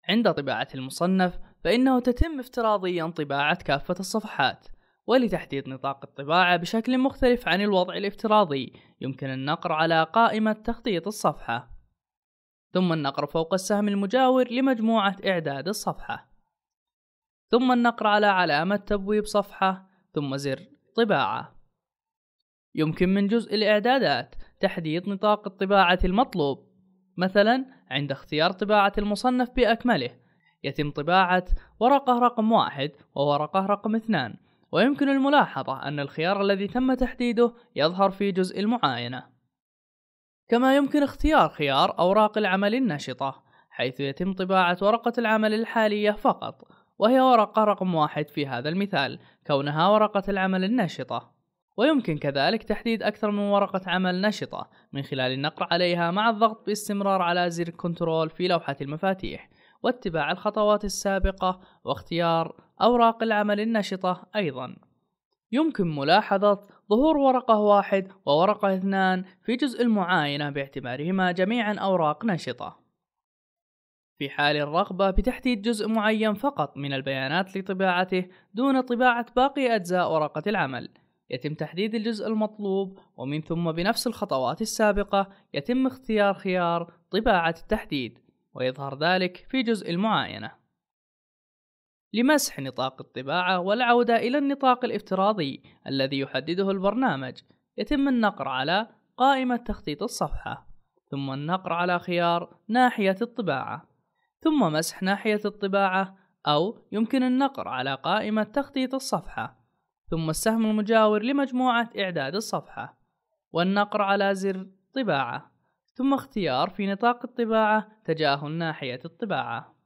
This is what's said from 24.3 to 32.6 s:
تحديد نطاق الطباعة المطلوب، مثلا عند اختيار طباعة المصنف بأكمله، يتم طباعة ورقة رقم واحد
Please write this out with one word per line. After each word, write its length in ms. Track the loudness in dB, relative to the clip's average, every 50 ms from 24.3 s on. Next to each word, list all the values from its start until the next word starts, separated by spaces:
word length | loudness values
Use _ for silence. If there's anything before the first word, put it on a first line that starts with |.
| -12 -16 -16 -16 _ _
تحديد 480 | -2 -2 -2 -2 -4 -4 -4 -4 -4 -6
نطاق 380 | -6 0 2 2 2 0 -2
الطباعة 520 | -14 -6 _ 0 4 4 6 6 6 4 4 2
المطلوب، 640 | 2 4 2 0 0 0 -2 0 0 -2 -6 _ _ _ _ _ _ _ _ _ _ _
مثلا 500 | -4 -4 2 4 4 6 6 4 2 0 -8 -16 _ _ _
عند 220 | -4 -4 -2 -2
اختيار 400 | -6 -8 -8 -4 0 0 0 0
طباعة 400 | 0 -2 0 2 4 4 4 4 2 0
المصنف 520 | -2 -2 -2 0 0 0 0 0 -2 -2
بأكمله، 600 | 2 2 2 2 2 0 2 0 2 2 0 -6 -10 _ _ _ _ _ _ _ _ _ -8
يتم 260 | -6 -4 -2 -4 -4
طباعة 540 | -4 -4 -2 2 4 4 4 4 2 0 2 0 -2 -2 -2 _ _ _
ورقة 380 | 4 4 4 4 4 2 2 4
رقم 340 | 4 2 2 2 2 4
واحد 380 | 4 4